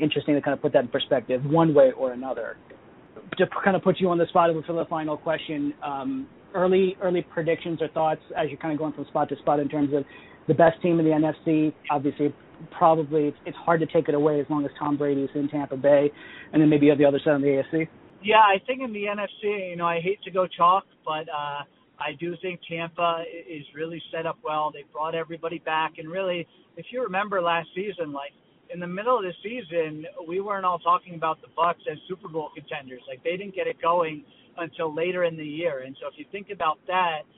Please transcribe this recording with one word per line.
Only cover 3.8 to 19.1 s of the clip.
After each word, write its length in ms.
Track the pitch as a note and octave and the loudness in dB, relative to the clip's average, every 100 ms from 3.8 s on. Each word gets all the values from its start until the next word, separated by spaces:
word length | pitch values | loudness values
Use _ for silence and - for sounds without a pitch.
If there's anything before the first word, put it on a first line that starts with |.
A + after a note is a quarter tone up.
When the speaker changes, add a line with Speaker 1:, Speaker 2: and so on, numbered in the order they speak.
Speaker 1:
put 160 | F#3+ E3 | 2 2
you 100 | F3+ | 2
on 80 | E3+ | 2
the 80 | E3 | 2
spot 220 | F3+ E3+ D#3+ | 4 4 2
for 80 | D3 | -2
the 120 | E3+ | -4
final 320 | D3+ D#3+ D3+ D3 | -4 -4 -4 -6
question, 580 | E3 D#3 - D3 C#3+ D3 | -4 -4 -4 -4 -4 -6
um, 460 | D3 C#3 C3+ C3+ C3+ - - | -8 -6 -6 -6 -8 -16 -8
early, 420 | F#3 F3+ F#3+ F#3 F#3+ | 0 4 4 2 0
early 200 | F#3 F3 | -2 -2
predictions 600 | - F3 D#3+ D#3+ F3 D#3+ | -2 -4 -2 -2 -2 -4
or 60 | D3+ | -4
thoughts 320 | D#3+ D#3 D#3 - E3+ | 0 0 0 -6 -4
as 140 | D3+ | -4
you're 80 | C3+ | -4
kind 140 | - | -4
of 60 | D3+ | -4
going 140 | D#3 | -4
from 140 | D3 C#3 | -6 -4
spot 220 | D3+ - | -2 -2
to 60 | C3+ | -2
spot 200 | E3 D3 | 0 2
in 100 | C#3+ | 0
terms 240 | D3+ C#3 | 0 0
of 100 | C#3+ C#3 - - - - | 0 -2 -12 -20 -8 0
the 80 | |
best 260 | C#3 D#3+ D#3+ | 6 6 4
team 180 | F3 E3+ | 2 4
in 60 | D#3+ | 4
the 60 | |
N 120 | D3+ | 4
F 100 | D#3 D3 | 2 0
C. 300 | E3+ D#3 D#3 - - | 0 2 2 -2 -4
Obviously, 440 | C#3+ C#3 - D3 - - - D#3+ | -2 -2 0 -2 -2 -18 -20 -10
probably 580 | - E3 D#3+ C#3+ D#3 D3 | 2 4 4 2 0 0
it's, 80 | - E3+ | -2 -12
it's 100 | - | -6
hard 240 | - E3 | 0 2
to 60 | D3+ | 2
take 220 | E3 D3+ | 0 2
it 60 | |
away 260 | D3 D3+ D3 | 2 2 2
as 60 | C3+ | 0
long 140 | D3 | -2
as 60 | C#3+ - | -4 -4
Tom 180 | D3 C#3+ | -2 0
Brady's 340 | C#3+ C#3 C3+ | 0 0 -2
in 140 | D3 C#3+ | -4 -4
Tampa 280 | D3 C#3 C#3 | -4 -6 2
Bay, 340 | C#3+ C#3+ C#3+ - - - - | 6 6 4 -2 -18 -18 -2
and 80 | D3+ | 4
then 80 | D3+ | 6
maybe 220 | D3 D3 | 8 6
on 80 | C#3+ | 6
the 60 | |
other 140 | C#3+ C#3 | 4 4
side 100 | D#3+ | 2
of 80 | C#3+ | 2
the 140 | C#3+ C3+ | 2 0
A 40 | |
F 60 | C3 | 0
C. 180 | D#3+ D#3+ - - - | -2 -4 -10 -20 -8
Speaker 2:
Yeah, 140 | G3+ G#3+ | 4 6
I 220 | G#3 G3 - | 6 4 0
think 160 | C4 | -6
in 100 | B3+ | -6
the 160 | G#3 | -6
N 100 | G3+ | -6